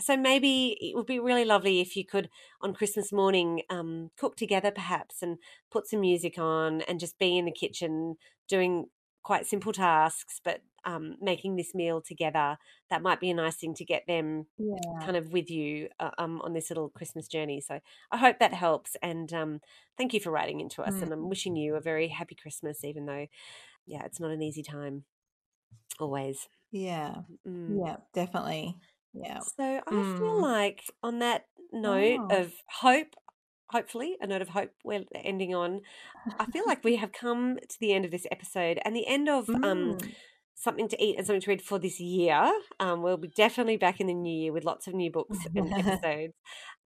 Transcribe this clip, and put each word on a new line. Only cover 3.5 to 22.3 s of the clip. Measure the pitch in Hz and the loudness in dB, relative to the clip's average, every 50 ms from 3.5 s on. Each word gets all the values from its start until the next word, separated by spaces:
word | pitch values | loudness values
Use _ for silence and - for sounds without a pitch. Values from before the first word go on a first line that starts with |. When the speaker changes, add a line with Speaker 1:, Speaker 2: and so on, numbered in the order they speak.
| 170 165 - - | 0 -2 -4 -4
Speaker 1:
um, | 185 175 165 165 165 165 165 165 _ | -6 -6 -4 -6 -6 -6 -8 -10 _
cook | - - 262 - | -4 -4 -4 -2
together | - 226 196 202 190 190 208 | -2 -2 2 2 2 2 2
perhaps | 202 202 180 175 180 151 - - - - - | 0 -2 -4 -2 -2 -4 -4 -6 -10 -6 -4
and | 175 170 165 - - - - _ _ | -4 -4 -6 -10 -18 -20 -20 _ _
put | - 226 208 - | -2 -2 -2 0
some | 220 214 | 0 2
music | 196 180 180 170 165 170 - 175 | 4 4 4 4 2 -2 -2 -2
on | 165 160 160 160 160 160 156 160 - | 0 2 2 2 2 2 0 -2 -2
and | - 180 165 | -4 -4 -4
just | 175 160 - - | -6 -6 -2 0
be | 196 180 175 | 2 2 4
in | 180 175 | 4 2
the | 170 160 | 0 -2
kitchen | - - - - - 175 160 156 156 160 165 160 - _ - _ _ _ - | -4 -4 -6 -4 -4 -4 -2 -2 -2 -4 -4 -6 -10 _ -20 _ _ _ 0
doing | 196 190 180 180 180 170 - - _ _ _ _ _ _ - | 2 4 4 4 2 0 -2 -4 _ _ _ _ _ _ -4
quite | - 202 170 - | 0 0 0 0
simple | - 214 196 180 220 208 | 0 -2 -2 -2 -2 -2
tasks, | 190 185 175 165 156 156 160 - - - - - - - | 2 4 6 6 8 6 6 4 -2 -10 -12 -12 -8 -4
but, | 175 165 - _ _ _ _ - | -4 -4 -4 _ _ _ _ -8
um, | 180 175 160 156 156 - - | -6 -6 -6 -6 -8 -8 -4
making | 190 196 175 165 - 190 190 | 0 0 0 0 0 -2 -2
this | 180 170 - - | -2 -4 -4 -2
meal | 185 170 165 165 165 | -2 0 0 0 -2
together. | 160 - 170 - 165 156 156 160 147 143 151 - _ _ - _ _ - | -4 -6 -6 -2 -2 0 2 2 2 2 0 -4 _ _ -20 _ _ -4
That | 185 160 165 | -4 0 2
might | 185 170 - | 2 0 2
be | 180 185 | 2 0
a | 175 | 0
nice | 170 160 160 160 | 2 0 0 -2
thing | - - 160 160 | -4 -6 -8 -8
to | - 165 | -6 -4
get | - 165 151 - | -2 -2 -2 0
them | 175 175 165 160 156 156 156 156 - _ | 0 0 0 0 0 -2 -4 -6 -8 _
Speaker 2:
Yeah. | - 214 214 202 185 175 170 165 165 160 | -6 -4 -4 -4 -4 -4 -6 -6 -6 -4
Speaker 1:
kind | 185 180 175 | -2 -2 -2
of | 165 160 170 | -2 -2 -2
with | 185 160 170 | -2 -2 -2
you, | 165 156 151 147 151 151 151 - - - | -2 -4 -4 -2 -4 -6 -6 -8 -8 -6
uh, | 165 156 - | -6 -6 -4
um, | - 170 160 165 160 | -4 -4 -4 -4 -6
on | - 165 170 | -6 -4 -4
this | 160 160 - | -4 -4 -4
little | 170 165 156 143 | -4 -4 -4 -6
Christmas | - - 170 - - 165 156 - | -6 -10 -12 -12 -10 -12 -10 -6
journey. | - 160 156 147 143 143 | -4 -4 -2 -2 -4 -6
So | - - 143 147 - _ - - - - | -6 -8 -10 -10 -10 _ -20 -20 -12 -6
I | - | 2
hope | 226 262 254 240 - | 6 6 6 8 8
that | - - - | 6 4 4
helps. | 180 180 165 156 - - - - - - | 4 2 4 4 2 0 -4 -10 -6 -4
And, | 175 165 165 165 165 165 | -4 -2 -2 -4 -4 -4
um, | 165 156 156 151 151 - _ - - _ _ _ - | -4 -2 -2 -4 -6 -10 _ -20 -20 _ _ _ -4
thank | 254 254 240 | -2 0 0
you | 208 | 0
for | 202 175 | 0 0
writing | 156 151 - - - 151 | 0 0 0 0 -2 -6
into | 151 - - - - | -8 -8 -6 -6 -4
us. | - 196 | -2 -2
Speaker 2:
Mm. | 190 180 | -2 -2
Speaker 1:
And | 165 160 | -4 -4
I'm | 156 160 180 | -4 -4 -6
wishing | 190 190 - 196 175 | -4 -4 -4 -4 -2
you | 156 151 151 151 | -2 -2 -2 -2
a | 156 | -2
very | 143 165 160 156 160 165 | -2 -2 0 0 0 -2
happy | 156 - 175 - | -2 -6 -10 -12